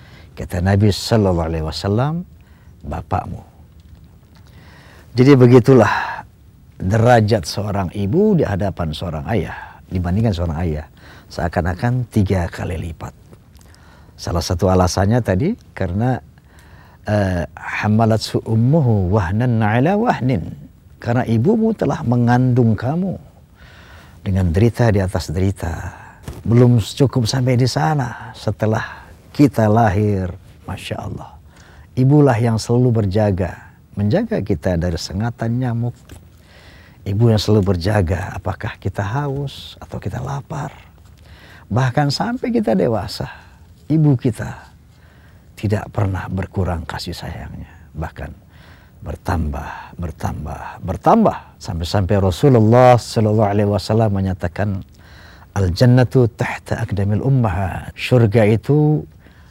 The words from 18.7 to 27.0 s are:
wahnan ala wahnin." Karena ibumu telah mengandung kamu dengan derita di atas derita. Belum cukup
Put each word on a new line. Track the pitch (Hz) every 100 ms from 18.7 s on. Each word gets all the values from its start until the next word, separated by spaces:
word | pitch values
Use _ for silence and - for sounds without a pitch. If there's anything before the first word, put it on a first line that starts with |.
| 165 123 104 90
wahnan | 107 85 104 127 113
ala | 107 117 151 208
wahnin." | 240 - 127 104 - - - - - -
Karena | 117 120 113
ibumu | 113 147 226 220 214
telah | 139 160 117
mengandung | 123 120 123 127 123 113
kamu | 107 123 165 190 - - - - - - - - - - -
dengan | 101 95 90
derita | 85 117 - 117
di | 101
atas | 92 92 -
derita. | 90 98 - 82 - - - - - - -
Belum | - 120 123 120
cukup | - -